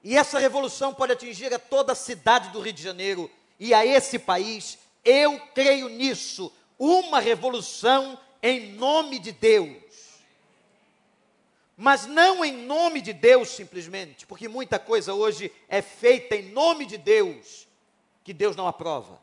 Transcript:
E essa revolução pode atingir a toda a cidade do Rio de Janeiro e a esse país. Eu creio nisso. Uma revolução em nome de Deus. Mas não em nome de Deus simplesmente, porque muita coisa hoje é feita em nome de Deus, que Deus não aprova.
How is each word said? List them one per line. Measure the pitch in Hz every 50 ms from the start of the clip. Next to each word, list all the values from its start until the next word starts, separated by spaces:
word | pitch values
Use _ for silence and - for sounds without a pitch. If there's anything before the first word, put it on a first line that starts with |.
E | _ 190 240
essa | 285 285 - - 277
revolução | 269 269 220 277 269 247 - - 269 269 269
pode | 269 262 254
atingir | 247 247 240 240 226 175 240 262
a | 240 240
toda | - _ - 269 277 277
a | 254
cidade | 254 - - 233 175 _ - 233 247 185 185
do | 180 220
Rio | - 220
de | 208 147
Janeiro | 156 190 185 180 185 196 196 175 170 - _ _ _ _ _ _
e | 190 233 233
a | 214 226
esse | 254 277 262 254 - - 240
país. | - - 180 180 190 220 226 214 - - - _ _ _ _ _ _
Eu | 226 254 277 294 294 285 269 - - _
creio | 262 269 277 277 269 262 247
nisso. | 226 233 262 269 233 - - - - - 185 156 _ _ _ _ _ _
Uma | 254 302 349 370 359 339 302 269
revolução | 208 233 233 165 196 254 247 233 175 - - - - 233 262 269 269 269 262 254 _ _ _ _
em | - 233 254 254 220 208
nome | 202 208 247 269 294 320 320 294 269 247
de | 170 220
Deus. | 190 _ - 226 220 208 175 151 131 - _ _ _ - - _ _ _ _ _ _ _ _ _ _ _ _ _ _ _ _ _ _ _ _ _ _ _ _ _ _ _ _ _ _ _ _ _ _
Mas | _ 202 262 277 262 214
não | 226 294 320 339 381 381 370
em | 330 302 269 247 240
nome | 247 285 320 339 339 320 285
de | 196 196
Deus | 208 151 214 233 254 254 233 202
simplesmente, | - - 196 - - 180 165 165 185 196 185 156 131 _ -
porque | _ 190 165 220 226
muita | 220 254 262 190 220 196
coisa | - - 226 220 175 190
hoje | 196 202 214 220 208 - 202 180 - _ _ _
é | - 202
feita | - - - - - 240 254 254 247 - 220
em | 208 196 185
nome | 208 254 302 330 330 311 285
de | 208 208
Deus, | 202 147 196 214 220 202 180 156 120 104 - - - - _ _ _ _ _ _ _ _ _ _ _ _
que | -
Deus | 190 147 202 208 175
não | 175 185
aprova. | 180 - - 165 170 156 131 104 90 92 -